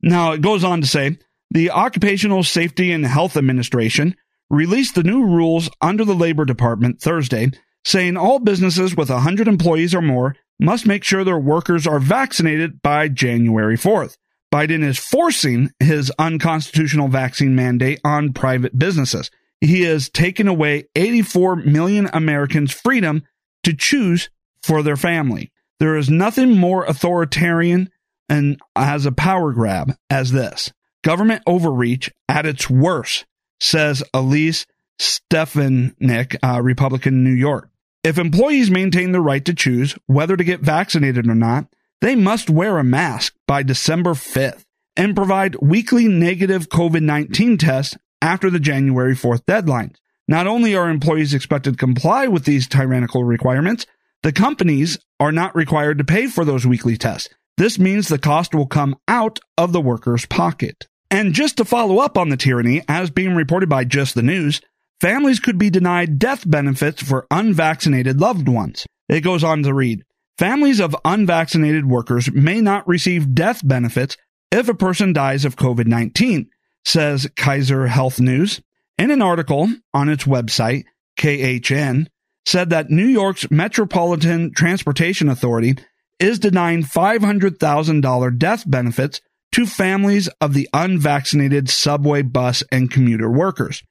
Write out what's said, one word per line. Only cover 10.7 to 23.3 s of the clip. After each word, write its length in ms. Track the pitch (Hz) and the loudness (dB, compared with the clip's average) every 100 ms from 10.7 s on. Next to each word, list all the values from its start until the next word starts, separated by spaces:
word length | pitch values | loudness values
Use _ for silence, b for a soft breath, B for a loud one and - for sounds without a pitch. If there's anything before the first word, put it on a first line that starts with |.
| 226 226 | 2 0
make 180 | 202 | 0
sure 180 | - 190 | 0 -2
their 160 | 185 175 | 0 0
workers 480 | 139 160 170 170 156 | 0 -2 0 0 0
are 120 | 151 | 0
vaccinated 800 | 135 220 269 - 165 156 165 143 | 2 0 -2 -2 -2 0 -4 -4
by 280 | 143 147 151 | -2 0 -2
January 680 | 131 127 117 117 110 107 113 | -2 -2 2 2 2 0 0
fourth. 400 | 180 214 127 - _ _ _ | 0 0 -2 -12 _ _ _
Biden 320 | 143 151 160 | -2 0 0
is 160 | 151 131 | 0 -2
forcing 720 | - 262 339 247 151 120 139 _ | -2 0 0 0 0 0 -2 _
his 320 | 139 151 135 - | 2 2 -2 -2
unconstitutional 880 | 160 160 165 160 151 156 156 147 139 | -2 0 -2 -2 -2 -2 0 0 0
vaccine 460 | 131 131 - 139 | 0 -2 -2 2
mandate 460 | 131 127 123 127 147 | 2 2 0 0 -2
on 300 | 151 147 147 | -2 -2 -2
private 460 | 127 135 127 123 123 | -4 -2 -2 -2 -2
businesses. 520 | 160 175 131 - - _ _ _ | 0 0 -2 -4 -8 _ _ _
He 220 | 151 180 | 2 2
has 260 | 175 156 135 | 2 0 -2
taken 400 | - 175 180 202 | -2 -2 2 0
away 400 | 175 151 147 - - | 2 0 -2 -4 -2
eighty-four 600 | 190 240 202 180 185 175 | 2 2 0 2 2 2
million 520 | 147 151 170 208 196 | 2 2 2 0 0
Americans' 580 | 160 160 147 143 156 143 | 0 0 0 0 -2 -2
freedom 520 | - - 262 175 151 - | -2 -2 0 0 -2 -6